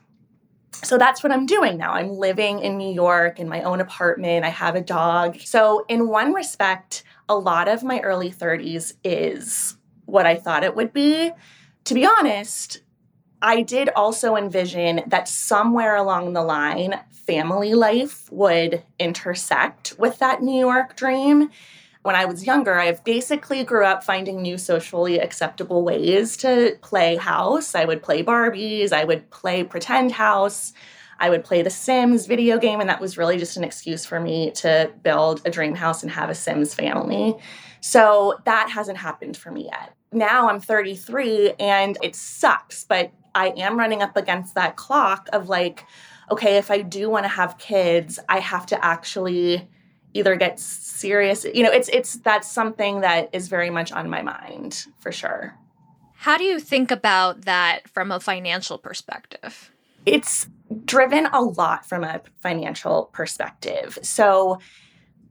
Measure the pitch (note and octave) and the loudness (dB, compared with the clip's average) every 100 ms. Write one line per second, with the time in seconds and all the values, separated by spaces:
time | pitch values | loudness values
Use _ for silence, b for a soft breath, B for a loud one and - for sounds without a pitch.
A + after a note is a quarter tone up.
0 | _ _ _ _ _ _ _ - - B3+ | _ _ _ _ _ _ _ -14 0 4
1 | B3+ C4 D4 C4 C4 G#4 C#4 E3+ E3 E3+ | 6 4 0 0 2 2 2 0 -4 -2
2 | F#3+ G3 F#3+ F#3+ G#3 G3+ G3+ G3 G3 F3+ | -4 -2 -2 0 0 -2 -4 -4 -4 2
3 | F3 F3 E3+ E3+ E3 E3 F3+ F3+ F#3 - | 4 4 2 0 -6 -4 -4 -2 -4 -2
4 | F3 F3 F3 E3+ E3 E3+ F3 F3+ F3+ F3 | -2 0 0 0 0 -2 -2 -2 -2 0
5 | E3+ F3 F3 E3+ - A#3 G#3+ G#3 G#3+ A#3 | 2 2 0 -4 0 4 6 4 0 -2
6 | A#3 G#3+ C4 F#4+ - - G3 F#3 - - | 0 2 0 -2 -4 -2 0 0 -6 -14
7 | b b - G#3 F#3 E3+ F3+ A#3 C4 B3+ | b b -2 0 2 2 2 0 -2 -4
8 | G3 F#3 F3+ F3+ E3+ E3 E3 E3 E3 - | -2 -2 -4 -6 -4 -4 -4 -8 -10 -8
9 | F#3+ D#3+ D#3+ D3+ - - - - _ _ | -4 -2 -2 -4 -8 -6 -6 -8 _ _
10 | - G3 F3 E3+ F3 D#3 F#3 - A3+ C#4+ | 0 4 6 4 0 0 0 0 -2 2
11 | D4 D#4 E4 E4 b b b b - B3 | 2 2 0 -4 b b b b -2 2
12 | E4+ A4 D4 G3+ A3 - - - _ _ | 6 6 4 0 -4 -10 -10 -14 _ _
13 | _ _ _ _ G#3+ A3+ A3+ B3 C#4 - | _ _ _ _ 2 2 2 0 0 2
14 | G#3 A3 A#3 G#3+ G3+ F3+ F3+ F3+ E3+ E3 | 0 0 0 0 0 -2 -2 -2 0 0
15 | - F#3 - - - G#3 A3+ A#3 A3 G#3 | 0 -2 -2 -6 0 2 4 2 2 2
16 | G3 F3+ F3+ F3 E3 D3+ D3 E3+ F3+ G3 | 2 0 -2 -2 0 0 -2 -2 -4 -6
17 | - - - D#3+ D#3+ F#3+ G#3 A3+ A3 A#3 | -10 -10 -4 -2 -2 -2 2 4 4 2
18 | C#4+ - - F#3 G3 E3+ E3 E3+ - _ | -2 -8 -16 2 4 4 2 -2 -8 _
19 | F3 F3 F#3 F3+ - C#3+ G3 - - - | -4 -4 -6 -6 0 2 0 -2 -14 -2
20 | A#3 B3 C4 C4 C4 C4 B3+ B3+ B3+ - | -2 2 0 0 0 2 2 2 0 -4
21 | C4 C4 C#4 D4 D4 B B B B B | -2 2 4 6 4 B B B B B
22 | G3 F#3 F#3 F3 G3 C#4+ A3+ F3+ F3 E3+ | 0 2 2 -2 0 2 4 2 2 0
23 | - A#3 B3 D4 - C4+ B3 A#3 G3 F#3+ | -2 -2 0 -4 -2 -4 0 2 4 2
24 | - F#3+ F#3+ F#3+ F3+ F3+ F3+ E3+ E3 F3 | 0 -2 -4 -6 -6 -6 -2 -2 -2 -2
25 | F3+ E3+ F3 - D#3+ - F#3 F3+ F3 D#3+ | 0 0 -2 -4 -6 -6 -2 0 0 0
26 | E3 F#3+ A3+ - C4 B3 A#3 - - G3 | 2 2 0 -2 2 4 4 0 -2 2
27 | E3+ E3 F3 E3 F#3+ D4 D4+ F3+ D#3+ D#3+ | 2 2 0 0 2 0 0 0 0 0
28 | - D#3 E3+ A#3 A#3 G3 G#3+ G#3+ G3+ D#3 | 0 -2 2 2 2 0 -4 -2 0 2
29 | D#3+ E3 - - F#3 F3+ F3+ E3+ - B3+ | 2 -2 -4 -8 -4 -2 -4 -6 -2 0
30 | B3+ A#3 G#3+ G3+ G3+ G#3 - B B B | 2 2 2 4 0 -2 -10 B B B
31 | B B F3 E3+ - F3 E3+ - - B3+ | B B 2 2 2 0 0 -2 0 2
32 | A#3+ A#3 - A#3 A#3 A3+ A#3 G#3 F#3+ - | 4 2 2 2 2 4 2 0 0 -2
33 | F#3+ F#3 E3+ F3+ E3+ F#3 D#3+ - - D#3 | -4 -2 0 0 -4 -6 -8 -8 -10 -10
34 | - E3+ E3 D#3+ D#3+ - E3 D#3+ D#3 - | -6 -6 -4 -4 -4 -2 2 2 2 -2
35 | E3+ D3+ D#3+ D#3 E3+ E3+ D3+ E3+ E3 E3 | 0 2 2 0 -4 -4 -4 -2 -2 -2
36 | D3 D#3 D3+ E3 - D3+ D3 - - - | -6 -6 -6 -6 -4 -2 -2 -2 -4 -2
37 | - G3+ A3 A3 B B B B - A#3+ | -4 -2 -2 -4 B B B B 2 6
38 | G#3+ G#3 G3+ - - A3 A3 A3+ G3+ F#3 | 8 6 4 0 0 0 0 -4 -8 -8
39 | F3 - C#3+ D3+ E3 D3+ - - - _ | -10 -12 -14 -16 -14 -12 -12 -12 -16 _
40 | _ A3+ G#3+ B3 A#3 G3+ - G#3+ G3 F#3 | _ -2 2 4 2 0 0 0 0 -6
41 | - B3 B3 G#3+ G3+ - G3+ G3 G3 G3 | -8 -4 -2 2 2 2 2 2 2 -2
42 | E3 - - - D4 F3 - - - F#3 | -6 -8 -14 0 2 2 -2 -16 -2 -2
43 | F3 - _ F#3+ F#3+ - F#3+ A#3 A3+ G#3+ | -2 -8 _ -2 -2 -2 -4 -2 -2 0
44 | G3+ - G3 F3+ F#3 - E3+ - - C#4+ | -2 -2 -2 -4 -4 -4 -4 -4 -2 0
45 | A3 G3 - G#3 F#3 F#3 F3+ F3 - B | 2 0 -4 -6 -2 -2 -2 -6 -18 B
46 | B B B G#3+ A3 G3+ G3+ G3+ F#3+ G3 | B B B 0 4 2 2 -2 -2 -6
47 | G#3+ A3 G3 G3 F3+ - - G3+ F3 E3+ | -2 0 -2 -2 -4 -4 -2 0 2 2
48 | E3 - - F#3+ F#3 F3+ - G#3+ E3+ E3 | 0 -10 -2 -2 -2 -6 -4 -2 0 -2
49 | - G3+ F#3 F3+ F3 F3 F3+ b b b | -4 -6 -4 -2 0 -2 -4 b b b
50 | _ G3+ G3 F#3 F#3 - - - - - | _ 0 2 4 2 -2 -10 -12 -12 -10
51 | G3 G3+ G3+ G#3+ - A#3+ A3+ B3+ B3 B3 | -2 2 2 0 -2 2 4 4 2 0
52 | B3 A#3+ A3+ G#3+ - - A3+ A3 G#3 G3+ | -2 -4 0 0 0 -4 -4 -2 -4 0
53 | F#3 E3+ - F#3 F3+ F3+ F3 E3+ E3+ - | 0 0 -2 -8 -4 -4 -2 -4 -6 -8
54 | E3 E3 - - - - - - - _ | -6 -6 -8 -10 -14 -14 -12 -12 -14 _
55 | - - - F#2 - - _ _ _ _ | -12 -8 -8 -8 -10 -16 _ _ _ _
56 | _ _ - D#4+ F#4 E4+ D4+ C#4 B3+ B3+ | _ _ 0 0 2 -2 -2 0 0 0
57 | G#3+ F#3 F#3 - F#3 F3+ F3 E3+ - - | 2 2 2 0 -2 2 2 0 -4 -8
58 | F#3+ F3+ F#3+ F#3 F3+ F3+ - D#3 - - | -4 -4 -4 -6 -4 -6 -6 -12 -12 -16
59 | - - - - - - - _ _ _ | -12 -14 -14 -18 -18 -18 -20 _ _ _
60 | - D4 - - - - _ A3 - B3+ | 0 0 0 -6 -6 -12 _ -10 0 2
61 | C4 D4 D#4 C4 A#3+ F3+ E3 E3 - F3+ | 4 4 2 2 0 0 0 -2 -6 -6
62 | D#3+ E3 - _ F3+ E3 D#3+ D#3 - D#3+ | -6 -8 -14 _ -6 -4 -6 -8 -2 0
63 | - - D#3 - - - - C#3+ - - | -2 -6 -8 -6 -8 -8 -8 -6 -8 -10
64 | - - G#3 F#3+ F#3 F#3 b b b b | -8 2 4 4 2 -2 b b b b
65 | b _ _ | b _ _